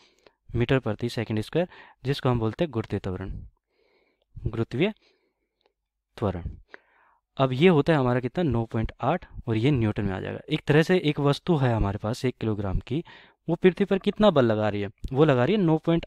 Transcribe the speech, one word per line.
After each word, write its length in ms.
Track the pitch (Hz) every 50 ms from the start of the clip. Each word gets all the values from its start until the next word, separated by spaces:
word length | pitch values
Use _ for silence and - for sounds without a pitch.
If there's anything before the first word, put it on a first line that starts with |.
| _ _ _ _ _ _ _ _ _ - -
मीटर 240 | 117 120 - 135 131
प्रति 300 | - 117 104 - 120 120
सेकंड 320 | - 120 107 - 110 107
स्क्वायर, 260 | 104 - - 156 180 - - - - - _ _ -
जिसको 260 | 131 143 - - 131
हम 100 | 123 117
बोलते 240 | 110 110 101 - 110
हैं 80 | 104
गुरुत्वीय 280 | 113 113 104 - 104 98
त्वरण, 320 | - 101 92 92 95 101 - 104 - - - _ _ _ _ _ _ _ _ _ _ _ _ _ _ _ _ - -
गुरुत्वीय 460 | 117 - 110 113 - - 123 175 220 208 - _ _ _ _ _ _ _ _ _ _ _ _ _ _ _ _ _ _ _ _ _ _ _
त्वरण। 260 | - 113 95 90 87 87 - - - - _ - - _ _ _ _ _ _ _ _ _ _ _
अब 120 | - 135 131 127
ये 160 | 123 170 190
होता 240 | 170 143 139 - 160
है 60 | 143
हमारा 200 | 127 123 123 127
कितना? 240 | 120 120 - 180 180
नौ 220 | 139 117 117 113
पॉइंट 260 | - - 117 113 - - -
आठ, 240 | 120 131 170 185 - - - - -
और 100 | 120 113
ये 140 | 110 113 143
न्यूटन 320 | - 120 113 104 104 113 104
में 100 | 98 92
आ 60 | 98
जाएगा। 200 | 98 98 101 - - -
एक 120 | 151 - -
तरह 140 | - 143 156
से 160 | 165 - 185
एक 220 | 180 - 151 147 -
वस्तु 360 | 139 143 139 - - - 170
है 180 | 139 131 123 117
हमारे 240 | 107 101 98 98
पास 280 | - - 107 - - -
एक 100 | 127 - _
किलोग्राम 380 | 113 110 104 101 101 95 92 -
की, 240 | - - 123 165 - - - - - _ _ _ _ -
वो 60 | 170
पृथ्वी 300 | - - 185 165 - 202
पर 120 | - 202
कितना 320 | 185 - - - - 214 208
बल 160 | 156 139 123
लगा 240 | 113 107 107 107 107
रही 120 | 101 104
है? 80 | 101 98 - _ - - 131
वो 120 | 131 160
लगा 200 | 143 135 123 123
रही 100 | 147 214
है 60 | 214
नौ 160 | 180 160 160
पॉइंट 280 | 156 - 170 170 170 -